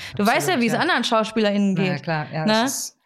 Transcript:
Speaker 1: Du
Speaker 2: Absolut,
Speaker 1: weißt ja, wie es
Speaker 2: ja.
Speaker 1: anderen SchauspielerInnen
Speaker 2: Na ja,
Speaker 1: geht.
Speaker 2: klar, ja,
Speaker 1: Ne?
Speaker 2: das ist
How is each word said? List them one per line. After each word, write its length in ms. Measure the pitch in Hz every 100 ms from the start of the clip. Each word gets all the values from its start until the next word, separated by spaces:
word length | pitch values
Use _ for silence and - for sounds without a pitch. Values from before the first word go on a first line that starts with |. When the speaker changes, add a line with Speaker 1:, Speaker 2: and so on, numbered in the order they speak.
| - -
Speaker 1:
Du 80 |
Speaker 2:
Absolut, 120 | 202 277
Speaker 1:
weißt 140 | 311
ja, 100 | 330
wie 60 | 233
es 60 |
Speaker 2:
ja. 60 | 208
Speaker 1:
anderen 240 | 285 311
SchauspielerInnen 720 | 233 220 214 226 214 202 202 185
Speaker 2:
Na 80 |
ja, 100 | 190
Speaker 1:
geht. 100 | 143
Speaker 2:
klar, 220 | - 156 151
ja, 120 | 160 160
Speaker 1:
Ne? 60 |
Speaker 2:
das 200 | 220 254
ist 260 | - - -